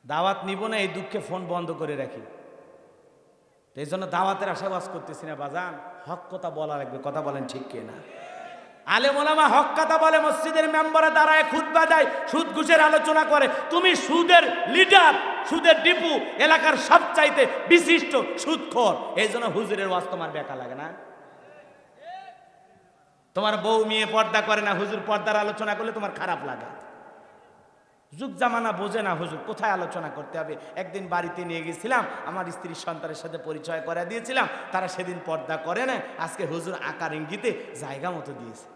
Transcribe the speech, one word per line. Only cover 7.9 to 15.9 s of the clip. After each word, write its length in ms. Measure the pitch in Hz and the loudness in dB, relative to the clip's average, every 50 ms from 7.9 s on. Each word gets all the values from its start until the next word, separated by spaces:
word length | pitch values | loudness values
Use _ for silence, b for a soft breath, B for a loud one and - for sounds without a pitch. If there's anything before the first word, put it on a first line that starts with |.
| 110 - - - - - - - - - - - - - - - - _ _ | -16 -16 -18 -18 -18 -18 -16 -16 -16 -16 -16 -16 -16 -18 -20 -20 -20 _ _
আলেম 320 | - 190 226 254 277 277 | 0 2 4 4 2 2
ওলামা 300 | 285 294 302 311 311 311 | 2 2 2 4 4 4
হক 180 | 269 226 277 285 285 - 311 | 6 6 4 4 4 0 0
কথা 180 | 311 311 320 | 2 2 2
বলে, 220 | 320 320 320 320 311 | 4 4 6 4 4
মসজিদের 500 | 311 302 - - - 320 311 320 320 320 | 2 2 0 -2 -4 0 0 2 2 2
মেম্বারে 400 | 311 311 311 320 311 320 311 311 | 2 0 0 4 4 4 4 6
দাঁড়ায় 340 | 311 320 311 311 311 311 302 | 6 6 6 6 6 4 4
খুতবা 420 | - 262 320 311 - 311 330 330 | 2 0 -2 -2 2 4 4 6
দেয়, 200 | 320 330 320 285 - - - - - | 6 6 4 4 2 0 -4 -6 -2
সুদ 160 | - 311 330 - - | -2 -2 -2 -2 -2
ঘুষের 260 | 311 302 320 330 311 | -2 4 6 8 8
আলোচনা 440 | 311 311 311 311 311 302 311 311 311 | 8 8 6 4 4 4 4 4 4
করে। 240 | 311 294 294 277 254 B B B - | 4 4 4 4 4 B B B 0
তুমি 260 | 320 349 370 370 330 | 0 4 6 6 4
সুদের 760 | - - - 302 339 339 339 359 339 320 262 - - - 220 | 4 0 0 2 2 6 8 8 8 8 6 -2 -2 -2 0
লিডার, 440 | - 359 381 359 392 381 339 311 - - - - - - - - | 6 6 6 10 10 10 10 10 6 4 -2 -4 -4 -4 -4 -4
সুদের 340 | - 330 294 339 311 - - | -4 4 6 6 6 8 6
ডিপু, 360 | 330 | 4